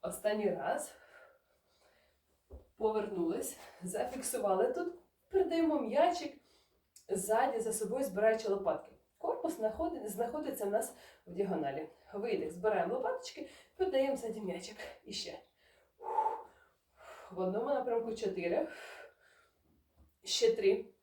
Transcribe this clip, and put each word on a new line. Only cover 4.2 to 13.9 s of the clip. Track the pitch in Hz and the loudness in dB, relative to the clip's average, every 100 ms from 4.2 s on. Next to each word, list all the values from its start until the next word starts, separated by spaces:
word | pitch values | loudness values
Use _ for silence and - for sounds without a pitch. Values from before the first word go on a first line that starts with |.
| - 247 202 190 247 | -4 -2 2 4 4
тут. | 359 - - _ _ _ | 2 -4 -6 _ _ _
Передаємо | 381 330 330 320 302 | 2 4 4 4 4
м'ячик | 220 254 349 339 311 - _ _ _ _ _ - - | 2 6 6 4 -4 -12 _ _ _ _ _ -20 -4
ззаді | 190 190 220 262 226 | -2 2 4 4 2
за | 226 | -2
собою, | - 202 254 | -2 -2 0
збираючи | 277 185 220 220 214 | -2 4 4 4 0
лопатки. | 196 190 151 - - _ _ | 0 0 -2 -4 -20 _ _
Корпус | 359 508 330 - | -4 -2 -2 0
знаходи-, | 214 - 330 339 214 | -2 0 -2 -2 -6
знаходиться | 196 233 302 302 - 202 | -2 -2 -2 -4 -2 0
в | |
нас | 208 254 - - - - | 0 0 -8 -20 -20 -12
в | |
діагоналі. | 170 196 165 139 147 160 - - | -2 0 0 -2 -4 -8 -14 -12
Видих. | 202 226 190 156 | -6 -2 -2 -4
Збираємо | 175 214 196 170 | 0 2 2 0
лопаточки, | 508 508 - - - - - - _ | 0 -2 -2 -6 -12 -14 -14 -20 _
передаємо | 370 | 2